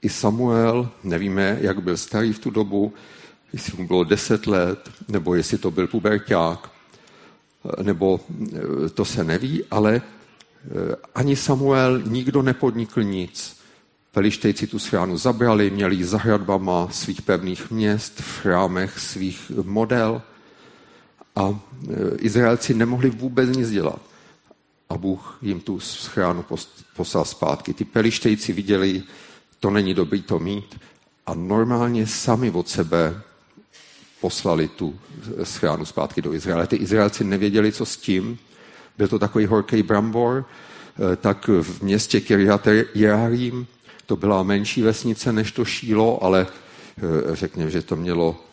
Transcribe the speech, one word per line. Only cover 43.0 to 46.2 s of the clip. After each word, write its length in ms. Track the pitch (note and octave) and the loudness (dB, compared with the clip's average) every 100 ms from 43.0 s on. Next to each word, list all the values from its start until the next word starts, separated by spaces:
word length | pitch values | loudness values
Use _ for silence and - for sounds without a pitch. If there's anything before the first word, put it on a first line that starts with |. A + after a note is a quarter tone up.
| G#2 G#2 A#2 A#2+ B2 B2 B2 _ - - - | 4 4 2 0 -2 -4 -10 _ -20 -20 -6
to 100 | F#2+ | -2
byla 280 | G2 G2 | 2 2
menší 380 | F#2 G2+ G#2 - | 2 0 0 2
vesnice 520 | A2 G#2+ A#2+ A2 - | 2 2 -2 -2 0
než 180 | A2 G#2+ | 0 -2
to 140 | - A2+ | -2 -4
Šílo, 580 | - A#2+ G#2+ A2 - | -4 0 2 4 2